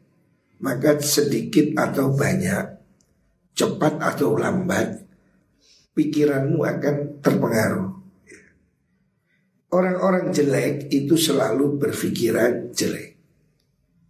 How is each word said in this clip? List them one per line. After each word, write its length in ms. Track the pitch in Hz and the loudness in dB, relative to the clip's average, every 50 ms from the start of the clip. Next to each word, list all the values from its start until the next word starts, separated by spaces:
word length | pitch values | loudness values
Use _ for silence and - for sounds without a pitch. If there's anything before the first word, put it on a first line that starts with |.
| _ _ _ _ _ _ _ _ _ _ _ - | _ _ _ _ _ _ _ _ _ _ _ -8
maka 400 | - 131 127 135 143 151 147 147 | -6 -4 -4 0 2 2 2 2
sedikit 800 | 147 - - 147 135 - - 117 - - - - - - - - | 2 0 0 2 2 2 0 -2 -4 0 2 2 2 2 2 -2
atau 400 | 123 - - - 135 - - - | -2 -2 0 0 0 0 0 0
banyak, 640 | - - - 95 95 92 98 - - - - - _ _ _ _ _ _ _ _ _ _ _ _ _ _ - | 0 0 0 0 0 0 -2 -2 -4 -6 -10 -18 _ _ _ _ _ _ _ _ _ _ _ _ _ _ -4
cepat 480 | - 117 - - - 151 156 151 - | 0 0 0 0 2 0 0 0 0
atau 320 | - - - - 139 - - 117 | -2 -2 -2 0 0 0 0 0
lambat, 680 | - - 95 92 90 90 95 110 117 - - - - - _ _ _ _ _ _ _ _ _ _ _ _ _ _ _ _ - | 0 0 -2 -2 -2 0 0 0 -2 -2 -6 -10 -14 -20 _ _ _ _ _ _ _ _ _ _ _ _ _ _ _ _ -2
pikiranmu 720 | 151 151 151 147 147 147 143 139 135 135 143 170 160 - | 0 0 0 2 2 2 2 2 2 0 0 0 0 0
akan 300 | - - - 139 143 143 143 143 - - - | 0 -2 -2 -2 -2 -2 -2 -2 -6 -6 -2
terpengaruh. 680 | - - - - - 117 113 113 - - - 98 92 - - - - - - _ _ - - - - _ _ _ _ _ _ _ _ _ _ _ _ _ _ _ _ _ _ _ _ _ _ _ _ - | 0 2 2 2 2 0 0 0 0 0 0 -2 -4 -6 -8 -12 -16 -20 -20 _ _ -20 -20 -20 -20 _ _ _ _ _ _ _ _ _ _ _ _ _ _ _ _ _ _ _ _ _ _ _ _ -2
Orang-orang 640 | - 180 185 185 180 180 185 190 185 180 - - - | 0 2 2 2 0 0 0 2 2 0 0 0 0
jelek 560 | 151 143 139 127 120 - 139 147 - - - | 2 2 2 2 2 0 0 -2 -4 -4 -2
itu 240 | 143 135 139 143 160 | -2 0 2 2 2
selalu 640 | - - - 135 131 - - 113 135 143 143 143 143 | 2 4 2 2 2 0 0 0 0 0 0 0 0
berpikiran 960 | 143 - - - - - - - 117 110 110 110 113 123 123 - - - - | -2 -2 -2 -2 -4 -4 -2 0 0 0 2 2 2 2 2 0 -6 -8 -4
jelek. 420 | - - - - - - - - _ _ _ _ _ _ _ _ _ _ _ _ _ _ _ _ _ _ _ | -2 -2 -2 -4 -6 -10 -16 -20 _ _ _ _ _ _ _ _ _ _ _ _ _ _ _ _ _ _ _